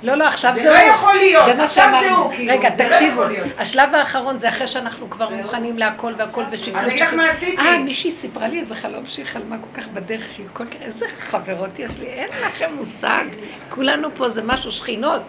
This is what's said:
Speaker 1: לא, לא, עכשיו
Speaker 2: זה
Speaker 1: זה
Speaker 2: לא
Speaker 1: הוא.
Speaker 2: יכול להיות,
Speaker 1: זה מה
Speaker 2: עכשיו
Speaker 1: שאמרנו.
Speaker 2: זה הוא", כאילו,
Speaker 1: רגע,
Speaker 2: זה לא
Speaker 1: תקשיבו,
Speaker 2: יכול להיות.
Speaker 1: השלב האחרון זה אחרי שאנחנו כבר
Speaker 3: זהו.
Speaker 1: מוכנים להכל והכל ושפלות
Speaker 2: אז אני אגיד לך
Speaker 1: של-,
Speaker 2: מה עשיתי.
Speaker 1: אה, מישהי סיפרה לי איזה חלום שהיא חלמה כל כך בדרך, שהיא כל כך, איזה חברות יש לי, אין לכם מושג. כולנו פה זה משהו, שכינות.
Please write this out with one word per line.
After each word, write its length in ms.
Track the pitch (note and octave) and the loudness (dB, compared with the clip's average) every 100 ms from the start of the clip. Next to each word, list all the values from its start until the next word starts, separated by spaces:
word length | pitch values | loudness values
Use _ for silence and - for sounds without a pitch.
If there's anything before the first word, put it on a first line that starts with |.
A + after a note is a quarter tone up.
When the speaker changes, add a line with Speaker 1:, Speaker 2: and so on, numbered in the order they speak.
Speaker 1:
לא, 120 | A3+ | 0
לא, 140 | C#4+ D#4 | 2 2
עכשיו 240 | - B3 A#3+ | 4 2 4
Speaker 2:
זה 60 | |
Speaker 1:
זה 80 | D#4 | 6
Speaker 2:
לא 80 | D#4+ | 8
Speaker 1:
הוא. 80 | G#4+ | 8
Speaker 2:
יכול 240 | A4 G4+ | 8 6
להיות, 300 | G4 F#4+ E4 B3 | 6 8 8 6
Speaker 1:
זה 80 | |
מה 100 | B3 | 6
Speaker 2:
עכשיו 200 | D4+ - | 2 6
Speaker 1:
שאמרנו. 240 | C4+ B3+ F#4+ | 6 6 4
Speaker 2:
זה 40 | |
הוא", 180 | F4+ D#4 | 2 2
כאילו, 200 | - A#3 | -2 0
Speaker 1:
רגע, 160 | B3+ A#3+ | 2 2
Speaker 2:
זה 120 | - | 2
לא 40 | A#3+ | 4
Speaker 1:
תקשיבו, 240 | E4 D4+ | 6 4
Speaker 2:
יכול 140 | B3 - | 2 0
להיות. 200 | G#3 E3+ - | -2 -6 -6
Speaker 1:
השלב 360 | - C4 C#4+ | -4 2 4
האחרון 440 | D4+ C#4 C4+ B3 C4 | 4 0 -2 -4 -2
זה 100 | A3+ | -2
אחרי 180 | A3 C4 | -2 -4
שאנחנו 440 | C4 A#3+ A3+ F#3+ | -4 -6 -10 -14
כבר 180 | G3 A3 | -6 -6
Speaker 3:
זהו. 80 | A3+ | -6
Speaker 1:
מוכנים 400 | A3+ A#3+ A#3 A3+ | -6 -6 -6 -2
להכל 360 | A3 - A#3 A3 | -2 -2 -8 -6
והכל 240 | G#3+ - - | -6 -4 -6
ושפלות 260 | G#3+ - F#3+ | -8 -6 -4
Speaker 2:
אז 60 | |
אני 60 | A#3+ | -2
אגיד 100 | C#4 | 0
לך 80 | D#4+ | 0
Speaker 1:
של-, 60 | E4 | 2
Speaker 2:
מה 140 | D#4+ | 0
עשיתי. 260 | D#4+ F4+ F#4 | 0 -4 0
Speaker 1:
אה, 200 | D4+ F4 | 2 2
מישהי 340 | C4+ C4+ E4+ | 0 -4 -6
סיפרה 360 | D#4+ - - A3+ | -6 -10 -8 -6
לי 120 | E4 | -6
איזה 140 | C4 | -8
חלום 320 | A3 G#3 G#3+ - | -10 -10 -10 -12
שהיא 200 | - C4 | -12 -10
חלמה 300 | A#3+ G#3+ A3+ | -12 -12 -12
כל 220 | - - | -12 -14
כך 80 | - | -12
בדרך, 360 | G3 F#3 A3 A3 | -12 -10 -10 -10
שהיא 120 | - F#3+ | -16 -16
כל 120 | - A#3 | -12 -12
כך, 160 | - | -12
איזה 240 | B3 A3 A#3 - | -14 -8 -10 -10
חברות 600 | - G3+ F3 F3 F#3+ F#3 | -8 -6 -6 -8 -8 -10
יש 180 | A#3+ - | -12 -10
לי, 80 | B3 | -12
אין 220 | B3 F4 | -10 -10
לכם 440 | - G#4+ - E4 | -6 -8 -6 -6
מושג. 500 | D4 B3 - - - - - - - - | -6 -12 -6 -2 -2 -2 -10 -16 -18 -16
כולנו 380 | B3+ C4+ D4 D4+ | -4 -2 -2 -4
פה 140 | - B3 | -4 -4
זה 140 | A3 | -4
משהו, 300 | A3 C4 A#3+ | -4 -4 -4
שכינות. 500 | G#3+ - A3 C#4 E4 | -8 -8 -4 -2 -2